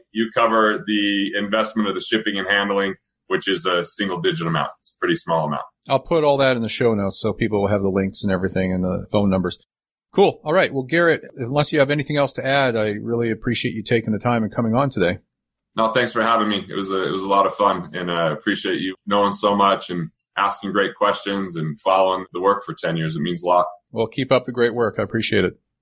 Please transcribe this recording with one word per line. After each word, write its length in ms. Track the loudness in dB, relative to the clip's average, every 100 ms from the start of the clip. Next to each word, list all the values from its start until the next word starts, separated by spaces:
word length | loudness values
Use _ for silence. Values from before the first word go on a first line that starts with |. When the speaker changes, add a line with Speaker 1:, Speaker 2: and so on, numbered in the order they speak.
| _
Speaker 1:
You 180 | -4 -2
cover 500 | 2 2 4 2 0 -2
the 460 | -2 0 0 -2 -4
investment 520 | -2 0 0 -2 -2
of 60 | -4
the 60 |
shipping 360 | 0 -2 0 -4
and 100 | 0
handling, 480 | 0 2 0 -2 -4 _ _ -4
which 200 | -4 0
is 180 | -2 0
a 180 | 0
single 360 | -2 -4 -4 -2
digit 260 | -2 -2 -2
amount. 240 | -2 -2 -8
It's 140 | -20 -6
a 40 |
pretty 160 | -2 -2
small 300 | -2 -2 -2
amount. 180 | -6 -10 _ -2
Speaker 2:
I'll 120 | -2
put 240 | 0 0
all 140 | 2 4
that 180 | 2 2
in 60 |
the 80 | -2
show 240 | 0 2
notes 260 | 2 0 -2
so 140 | -4
people 280 | -2 0 0
will 80 | 0
have 120 | 0
the 80 | 0
links 340 | 0 -2 -2
and 80 | -2
everything 400 | 0 -2 -2 -2
and 120 | 0
the 240 | -2 -4 -2
phone 180 | 0 2
numbers. 280 | 2 0 -6 _ _ _ _ _
Cool. 300 | 4 4 2
All 100 | 0
right. 200 | 2 2
Well, 100 | 0
Garrett, 380 | 0 2 4 2 -2 -10
unless 360 | -4 0 2
you 80 | 2
have 120 | 2
anything 260 | 2 -2 0
else 160 | 0
to 120 | -2 0
add, 300 | 2 2 2
I 180 | 0
really 360 | -2 -2 -2 0
appreciate 460 | -2 -2 -2 -2 -4
you 80 |
taking 280 | 0 0 2
the 80 | -2
time 240 | 0 0
and 100 | 0
coming 200 | -2 0
on 160 | 0 0
today. 300 | 0 0 0 _ _ _ _ _ -2
Speaker 1:
No, 160 | 0
thanks 200 | 2 0
for 120 | 0
having 260 | 2 2 2
me. 160 | -2 -4
It 60 |
was 160 | -6 -4
a, 180 | -2 -2
it 40 |
was 120 | -2
a 60 | 0
lot 160 | 2 2
of 80 |
fun, 380 | 2 2 0 -4
and 180 | -6 -2
I 200 | 0 0
appreciate 500 | -2 -2 -2 -2 -2
you 140 | -4 -8 -2
knowing 280 | 2 2
so 220 | 2 0 4
much 360 | 4 2 -2
and 180 | -6 -6 -10 _ -2
asking 360 | -2 -2 -4
great 240 | 0 0 0
questions 600 | 0 0 -2 -4 -4 -6
and 240 | -6 -4
following 460 | 2 4 4 0 -4
the 80 | -2
work 220 | 2 2 -2
for 80 |
ten 240 | -6 -4 -2
years. 180 | -2 -2
It 60 |
means 220 | -4 -2
a 40 | 2
lot. 200 | 2 2 -4 _
Speaker 2:
Well, 160 | -4 -4
keep 240 | -2 0
up 140 | 0 0
the 60 |
great 220 | 0 0
work. 220 | 2 -2 -2
I 60 |
appreciate 420 | -2 -2 0 2 0
it. 140 | -2 _ _